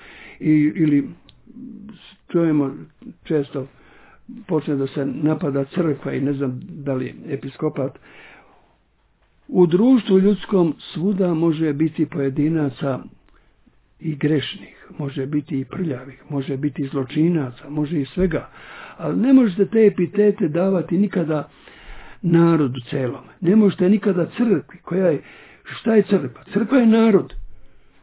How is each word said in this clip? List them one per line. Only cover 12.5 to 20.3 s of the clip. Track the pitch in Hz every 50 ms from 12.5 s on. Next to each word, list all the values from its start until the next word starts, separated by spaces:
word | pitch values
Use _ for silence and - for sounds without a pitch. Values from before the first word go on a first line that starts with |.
| 165 160 147 139 - - 156 139 127 - - - - _ _ _ _ _ _ _ _ _ _ _ _ _ _ _ _ _
i | - 160 151
grešnih, | 139 156 147 156 139 - - - - - - - - - - -
može | - 147 139 135 143 131
biti | 139 147 147 143 - 135 135
i | 127
prljavih, | - - - 185 160 127 - - 139 127 - - -
može | 147 139 135 139 139
biti | 131 147 147 - -
i | 139
zločinaca, | 135 - 139 127 127 - 156 160 175 175 156 135 123 123 - - 139
može | 151 151 151 143 175 147
i | 135
svega. | - - 180 190 175 160 117 - - - - - - - - - - -
Ali | - 170 151 160
ne | 185 226 269 269
možete | 262 240 208 170 208 190
te | - 220 220 220
epitete | 202 - - 175 170 - 196 214 208